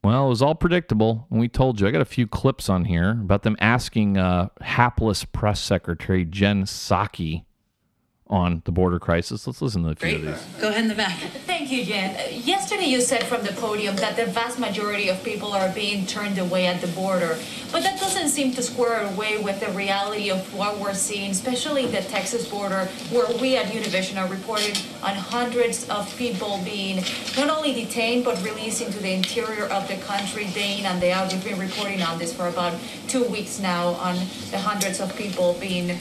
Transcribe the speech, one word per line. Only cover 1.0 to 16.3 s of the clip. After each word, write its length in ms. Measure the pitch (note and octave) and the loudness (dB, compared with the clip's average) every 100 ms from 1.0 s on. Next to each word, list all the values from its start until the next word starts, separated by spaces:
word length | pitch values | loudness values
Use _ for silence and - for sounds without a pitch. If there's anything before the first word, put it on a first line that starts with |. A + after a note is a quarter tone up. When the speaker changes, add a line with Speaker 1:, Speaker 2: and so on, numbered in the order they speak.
| A2 A2+ A#2+ | 4 2 0
Speaker 1:
and 80 | A2+ | 2
we 100 | A#2 | 2
told 320 | - C3 A2 | 4 2 4
you. 60 | G2 | 4
I 40 | |
got 100 | D3+ | 4
a 60 | C#3 | 2
few 200 | - A2+ | 2 0
clips 420 | - C3+ - - | 4 2 2 2
on 180 | F#2 E2+ | 2 4
here 240 | E2+ F2+ | 4 4
about 320 | A#2 F#2+ G2+ | 2 2 2
them 140 | A2+ G#2+ | 2 4
asking, 560 | G#2 A#2+ - A#2 G#2 G2 | 4 4 2 2 4 4
uh, 320 | F#2 F2+ F#2 - | 4 4 2 -4
hapless 640 | - - A#2+ - A2 F#2+ | -2 4 4 4 2 2
press 360 | - - G#2 G2+ | -2 0 2 2
secretary 640 | - F#2+ - E2 - F#2 | 2 2 2 -4 2 4
Jen 400 | E2+ F#2+ G2+ G2+ | 4 4 4 4
Psaki 800 | F#2+ - - F#2 G2+ - E2 D#2+ - _ _ _ _ _ _ _ _ | 0 -4 0 2 2 -2 -2 -2 -6 _ _ _ _ _ _ _ _
on 360 | G2 F2 E2+ | 2 4 2
the 60 | - | 0
border 300 | F2+ F2+ F2 | 4 4 4
crisis. 440 | - E2+ G#2 A2+ | 2 2 2 -6
Let's 160 | - B2+ | -8 -4
listen 220 | C#3 G#2 | -2 0
to 80 | E2 | 0
a 60 | D2+ | 0
few 180 | E3 | -2
of 80 | D#2+ | -2
Speaker 2:
Great. 120 | D#2 D#2 | -4 -6
Speaker 1:
these. 240 | - - | -10 -4
Speaker 2:
Go 80 | G#3+ | -2
ahead 140 | G#3+ | 0
in 40 | A3 | 0
the 60 | |
back. 240 | G#3 G3 F3 D4 C4+ - | 0 -2 -2 -8 -10 -6
Speaker 3:
Thank 220 | F4 C4+ | -4 -2
you, 120 | C4 | -2
Jen. 300 | G3 G#3 F#3+ | -2 -2 -2
Uh, 160 | - - | -4 -6
yesterday 540 | - A#3+ F#4+ F#4+ G#4 | -4 0 0 0 0
you 160 | E4+ B3+ | 2 4
said 240 | B3 B3 | 4 2
from 180 | F#3 A#3 | 0 -2
the 100 | G3+ | -2
podium 420 | F#3+ A3 G#3 G#3 F#3+ | -2 -2 -2 -2 0
that 180 | G#3+ | -2
the 120 | G3+ A3+ | 0 0
vast 300 | A3 A#3 B3+ | 0 -2 -2
majority 480 | A3+ G3+ G#3 G3+ G#3 | -4 -2 -2 -2 0
of 120 | C#4+ | -2
people 280 | A#3 G#3+ G#3 | -2 -6 -2
are 160 | G3+ F#3 | 0 0
being 360 | F#3+ G3+ G3+ F#3+ | 0 -2 -2 -2
turned 320 | G#3 G#3 | -2 -2